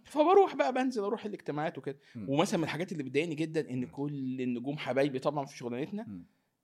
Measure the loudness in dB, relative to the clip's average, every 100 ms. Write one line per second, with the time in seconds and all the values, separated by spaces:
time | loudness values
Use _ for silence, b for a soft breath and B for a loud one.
0 | -4 4 8 8 8 4 2 2 0 0
1 | -2 -2 -4 -8 -6 -2 -2 -4 -8 -10
2 | B -10 0 2 4 2 0 -2 -6 -6
3 | -2 0 0 -2 -2 -2 -2 -4 -6 -4
4 | -6 -4 -6 -4 -2 -4 -4 -6 -2 0
5 | 0 0 -2 -2 -4 -8 -8 -6 -6 -8
6 | -10 -12 -16 _ _ _